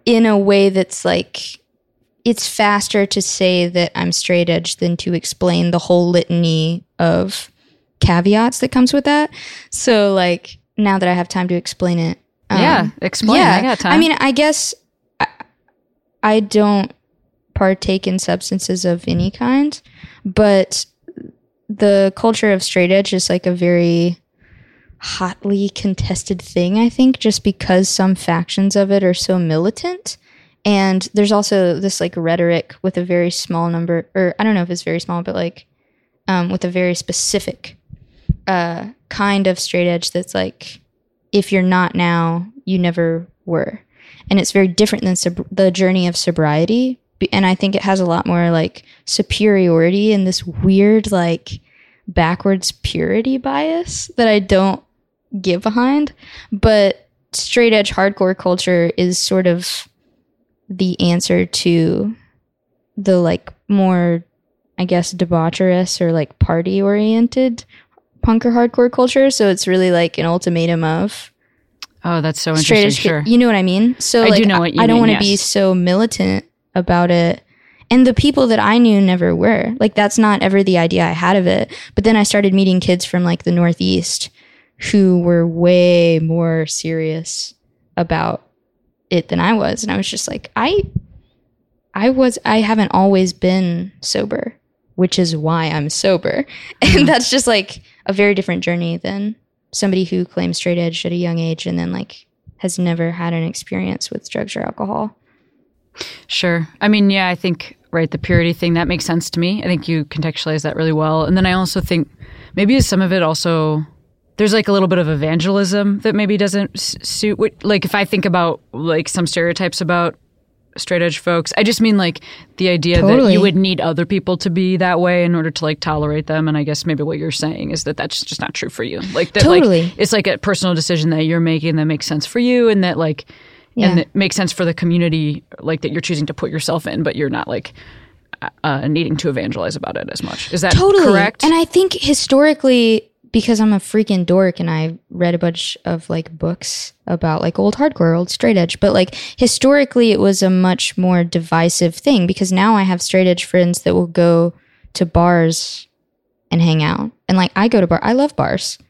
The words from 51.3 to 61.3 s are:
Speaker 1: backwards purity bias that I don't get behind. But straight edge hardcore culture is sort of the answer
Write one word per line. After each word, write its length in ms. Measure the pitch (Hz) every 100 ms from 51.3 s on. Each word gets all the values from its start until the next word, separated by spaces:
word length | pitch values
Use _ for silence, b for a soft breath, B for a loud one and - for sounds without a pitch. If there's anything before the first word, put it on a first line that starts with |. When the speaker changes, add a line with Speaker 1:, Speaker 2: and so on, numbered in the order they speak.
| 165 - - b b b b b
Speaker 1:
backwards 680 | 175 165 180 202 190 -
purity 640 | - - 165 160 208 240 262
bias 720 | 269 277 311 330 349 - - -
that 120 | 226
I 120 | 208
don't 420 | 190 190 190 190 _ _ _ _ _ 202
get 220 | 185 175
behind. 500 | 226 226 254 285 294 - B B B
But 560 | 202 220 214 196 - _ _ _
straight 400 | - - 247 233
edge 200 | 214 202
hardcore 440 | - 196 202 185 185
culture 560 | 185 180 - 175 170 -
is 220 | 180 180
sort 280 | - 190 180
of 420 | 175 180 - - _ _ _ _ _ _ _ -
the 300 | 185 185 -
answer 460 | 180 175 -